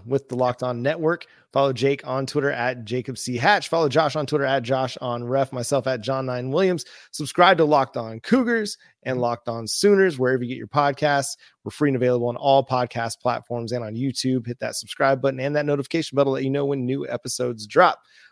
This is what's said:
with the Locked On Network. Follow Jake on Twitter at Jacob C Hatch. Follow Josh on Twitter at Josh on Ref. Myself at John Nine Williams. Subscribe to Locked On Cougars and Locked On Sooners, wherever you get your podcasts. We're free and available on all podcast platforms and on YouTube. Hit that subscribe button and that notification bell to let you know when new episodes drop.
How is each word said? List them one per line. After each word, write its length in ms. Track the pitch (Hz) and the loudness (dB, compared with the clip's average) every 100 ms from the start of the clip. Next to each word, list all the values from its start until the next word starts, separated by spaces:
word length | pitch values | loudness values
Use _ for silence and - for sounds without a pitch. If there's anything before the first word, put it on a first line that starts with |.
with 240 | 117 135 - | -2 -2 -2
the 60 | 123 | 0
Locked 260 | 123 120 | 0 0
On 200 | 127 120 | -4 -2
Network. 420 | 131 165 156 170 - _ _ | -2 0 0 -2 -6 _ _
Follow 180 | 139 139 | 0 2
Jake 340 | 120 139 139 131 | 2 0 0 -4
on 200 | 131 135 | -4 -2
Twitter 240 | 147 139 | -2 -2
at 340 | 123 123 127 | -2 -4 -4
Jacob 320 | 107 123 127 123 | -6 -6 -6 -8
C 220 | - 120 | -6 0
Hatch. 320 | 160 202 - | 2 2 0
Follow 180 | 165 151 | 0 2
Josh 260 | 143 151 | 2 0
on 120 | 156 139 | 0 -2
Twitter 180 | 147 | -2
at 180 | 135 135 | 0 0
Josh 360 | 120 131 127 - | 0 -2 -2 -4
on 240 | 127 120 | -6 -4
Ref. 300 | 120 135 131 | -2 0 0
Myself 320 | 127 117 139 131 | -2 -2 0 0
at 160 | 127 | -4
John 240 | 107 135 131 | -4 -4 -4
Nine 240 | 123 131 | -4 -2
Williams. 340 | 151 190 170 - - - | 0 2 0 -6 -20 -14
Subscribe 460 | - 147 - 180 170 | -10 -2 4 6 6
to 80 | |
Locked 320 | 151 147 131 123 | 4 4 2 -4
On 240 | 113 113 | -8 -8
Cougars 560 | - 254 233 226 208 - _ _ | 0 2 2 0 -4 -10 _ _
and 180 | 127 127 | -6 -2
Locked 260 | 120 117 - | -2 -2 -6
On 180 | 117 110 | -8 -6
Sooners, 520 | - 202 196 185 135 | 2 4 6 4 2
wherever 240 | 127 131 | 2 2
you 80 | 123 | -2
get 80 | 127 | -8
your 80 | 110 | -2
podcasts. 720 | 147 143 139 151 143 131 - - _ | 2 2 2 2 2 -2 -8 -18 _
We're 60 | - | -10
free 180 | - 147 | 0 2
and 80 | 127 | 2
available 320 | 123 123 120 | 2 2 0
on 80 | 123 | 0
all 260 | 143 135 | 4 4
podcast 580 | 123 127 123 120 117 - | 4 0 -2 -4 -6 -2
platforms 520 | 123 117 - 120 117 | -2 -2 -4 -6 -4
and 100 | 123 | -6
on 120 | 110 | -6
YouTube. 520 | 113 135 - 131 131 117 | -4 -4 -2 -2 -2 -4
Hit 120 | 120 | -8
that 180 | 117 - | -6 -8
subscribe 460 | - - 139 131 | -8 0 2 2
button 180 | 139 131 | 0 -2
and 160 | 139 147 | -2 -2
that 80 | |
notification 520 | 147 143 135 165 - 135 | 0 -2 -2 -4 -2 0
bell 100 | 139 | 2
to 40 | |
let 140 | 135 | 0
you 60 | 135 | -2
know 160 | 139 143 | -2 -2
when 180 | 139 | -4
new 240 | 123 139 143 | -4 -4 -6
episodes 580 | 123 123 - 123 113 107 | -8 -6 -4 -4 -6 0
drop. 360 | 156 175 - _ _ - | 4 4 4 _ _ -20